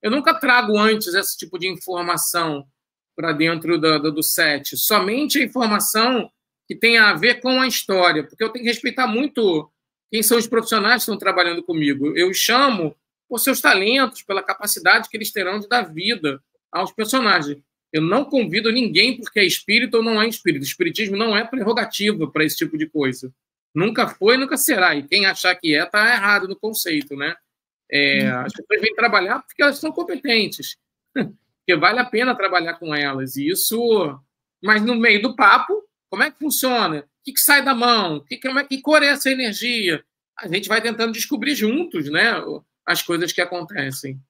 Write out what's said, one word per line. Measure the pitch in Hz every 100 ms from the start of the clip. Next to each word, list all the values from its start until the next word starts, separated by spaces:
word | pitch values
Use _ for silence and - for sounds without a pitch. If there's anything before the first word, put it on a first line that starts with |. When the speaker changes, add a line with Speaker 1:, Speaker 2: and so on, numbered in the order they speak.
Speaker 1:
eu | 214
nunca | 269 285
trago | 320 269 247 208 208
antes | 214 214 196
esse | 180 190 -
tipo | 165 180
de | 185
informação | 180 - 175 175 170 - 175 165 143 135 _ _ _ _ -
pra | 165
dentro | 151 160 165 160 170
da, | 156 156
da, | 151
do | 151
set, | 156 - 160 143 139 -
somente | - 208 190 240 302 285
a |
informação | 247 262 226 208 - 214 233 247 - _ _ _ _
que |
tem | 170 233 233
a | 214
ver | 165 214 240
com | 247 262
a | 254
história, | - - 190 180 156
porque | 139 -
eu | 220
tenho | 240 233
que |
respeitar | 233 262 - 247
muito | 214 285 - 208 160 151 _ _ _ _
quem | 220
são | 220 233
os | 226
profissionais | 226 220 220 202 240
que |
estão | - 202
trabalhando | 196 180 170 170
comigo. | 170 165 143 131 143
Eu | 139 180
chamo | 185 - 240 269 208 160 - _ _ _
por | 240
seus | - 240
talentos, | 302 208 196 269 254 -
pela | - 196
capacidade | - - 208 - 170 220 214
que | 214
eles | 214
terão | - 185 208
de | 202
dar | 247
vida | 180 156 196 233 151 135 _ _ _
aos | 170 185
personagens. | - 220 262 226 185 143 143 _ _ _
Eu | 156
não | 160 214
convido | 285 277 202 190 214
ninguém | 233 220 160 226 233
porque | 233 214
é |
espírito | 190 - - 220 240 226
ou |
não | 226 220
é | 220
espírito. | 220 180 139
O | 139
espiritismo | - 170 - 214 196
não | 226 208
é |
prerrogativa | 226 262 202 233 202 - 208 175 151
pra | 156
esse | 156 -
tipo | 156 156
de | 151
coisa. | 156 135 123 131 _ _ _ _
Nunca | 151 196 226 220
foi, | - 202 254
nunca | 269 269
será. | - 233 180
E | 147
quem | 139 196 196
achar | 180 185
que | 180 165
é, | 151
tá | 175 208 220
errado | 240 196 202 185
no | 190
conceito, | 214 214 180 151 143 139
né? | 147 170 _ _ _ _ _
É, | 143 143 139 135
Speaker 2:
Uhum. | 127 127
Speaker 1:
as |
pessoas | - - 214
vêm | 220
trabalhar | 214 226 208 185 262
porque | - -
elas | 285 277
são | 311
competentes. | - 339 320 285 226 185 - 139 - _ _ _
<laughs> | 269 - - _ _
Porque | - 170
vale | 175 233
a |
pena | 240 214 254
trabalhar | 233 190 180 165
com | 170 165
elas. | 147 143 135 131 135
E | 143
isso, | 185 - 220 240 214 156 135 _ _ _ _
mas | 190 214
no | 214 240
meio | 226 208
do | 226 -
papo, | 202 240 - 415 - _ _
como | 190
é | 294
que | -
funciona? | 302 - 262 240 190 151
O | - _
que | -
que | 269
sai | - 285
da | 262
mão? | 247 240 226 185 151
Que, | - 254
como | 262 262
é |
que | 277 269
cor | 277 302
é | 285
essa | 277 262
energia? | 262 240 208 233 233 190 147 _ _ _ -
A | 180
gente | 180 196
vai | 220
tentando | 226 226 226
descobrir | 226 - 285 254
juntos, | 277 214 269 339 175 143
né, | 156 220 190
o, | 165 151 _ _
as | - 175
coisas | - 170 170
que | 180
acontecem. | 175 180 165 196 135 135 139 135